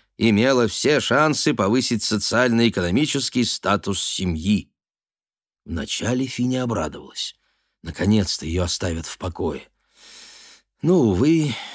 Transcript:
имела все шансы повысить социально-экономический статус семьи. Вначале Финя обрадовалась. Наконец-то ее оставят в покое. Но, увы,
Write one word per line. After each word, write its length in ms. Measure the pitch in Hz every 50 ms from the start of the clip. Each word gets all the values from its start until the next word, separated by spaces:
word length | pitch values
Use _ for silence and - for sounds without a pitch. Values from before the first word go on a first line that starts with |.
| _ _ _
имела 520 | - 110 113 104 101 120 135 135 123 117 101
все 320 | - - - 131 151 127
шансы 520 | - - 117 143 156 156 143 - - 156 131
повысить 480 | 110 98 98 117 131 123 - 123 104
социально-экономический 1400 | - - 110 101 - - - 117 127 123 113 117 117 113 - 98 87 87 92 131 156 139 - 139 131 - - 127 117
статус 580 | 101 - - - 95 104 98 - 101 98 -
семьи. 680 | - - - - 92 90 82 78 82 101 107 90 - _ _ _ _ _ _ _ _ _ _ _ _ _ _ _ _ _ _ _ -
Вначале 640 | - 85 87 107 - - - - 110 127 127 135
Финя 360 | 123 - - 123 127 127 127 127
обрадовалась. 720 | 120 107 92 76 73 - - - - - - - - - _ _ _ _ _ _ _ _ _
Наконец-то 640 | - 78 76 - 90 101 110 107 92 - - - 78
ее 180 | 80 82 90 90
оставят 420 | 87 - - 98 87 82 82 80
в 120 | - -
покое. 500 | - - 90 82 - 90 78 73 - - _ _ _ _ _ _ _ - - - - - - - - - - - - _ _ _ _
Но, 200 | - 160 185 175
увы, 520 | 127 107 92 90 131 151 165 160 151 143 110 - - -